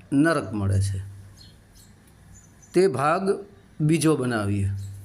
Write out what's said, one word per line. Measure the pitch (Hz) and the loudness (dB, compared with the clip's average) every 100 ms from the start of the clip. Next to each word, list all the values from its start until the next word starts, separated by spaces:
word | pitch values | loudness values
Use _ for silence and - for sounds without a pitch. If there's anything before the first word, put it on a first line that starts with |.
| - | -4
નરક | 139 160 151 98 | 2 2 2 -2
મળે | 104 98 98 | -4 0 0
છે. | 98 - - - - - - - _ - - - - - - - - - - | 0 -4 -10 -18 -20 -20 -20 -20 _ -20 -20 -20 -20 -20 -20 -20 -20 -20 -4
તે | 175 190 | 2 2
ભાગ | 123 147 180 190 - - - - - | 2 0 0 0 -4 -6 -20 -20 -2
બીજો | 151 160 151 143 | 0 2 2 2
બનાવીએ, | 123 113 101 101 98 - - - | 0 -2 -2 -2 -2 -4 -10 -16